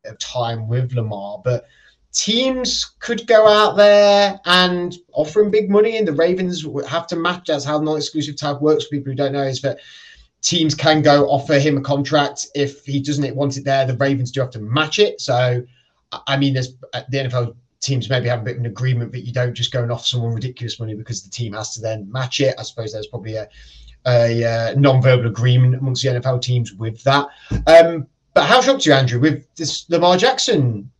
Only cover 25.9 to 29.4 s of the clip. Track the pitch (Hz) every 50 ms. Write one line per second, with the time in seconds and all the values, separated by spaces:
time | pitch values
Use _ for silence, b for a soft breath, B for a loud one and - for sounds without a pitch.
25.9 | 123 - - 131 120 123 - 135 127 120 - 123 123 123 113 - 95 95 110 113
26.9 | 110 - - 135 135 143 143 B B B B B B B B 156 160 165 165 170
27.9 | 170 160 135 _ _ _ _ _ _ 175 143 160 226 254 220 269 269 - - 156
28.9 | 139 135 127 120 123 120 135 156 139 -